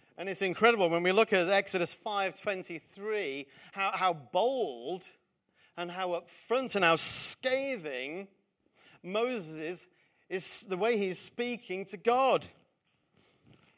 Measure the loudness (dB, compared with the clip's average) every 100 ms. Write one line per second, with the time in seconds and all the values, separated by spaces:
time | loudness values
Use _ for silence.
0 | _ -10 -8 -2 -2 4 4 6 2 4
1 | 4 4 4 4 4 2 2 -2 -2 -4
2 | -4 -2 -2 -4 -6 -6 -8 -14 -14 -12
3 | -6 -4 -4 -6 -10 -20 -16 -4 -2 2
4 | 0 0 -2 0 2 0 -4 -4 -8 -8
5 | -10 -20 _ _ _ _ _ -10 -8 -4
6 | -4 -4 -6 -20 -2 0 2 4 6 6
7 | 4 2 0 -2 -2 0 -2 -6 -6 -8
8 | -6 -8 -12 _ _ _ _ _ -20 -18
9 | -6 -2 -2 -2 -6 -8 -8 -8 -14 _
10 | _ _ _ -4 -2 -2 -2 0 2 2
11 | 0 -4 -8 -6 -4 -6 -8 -10 -8 -2
12 | 2 4 4 2 0 -20 _ _ _ _
13 | _ _ _ _ _ _ _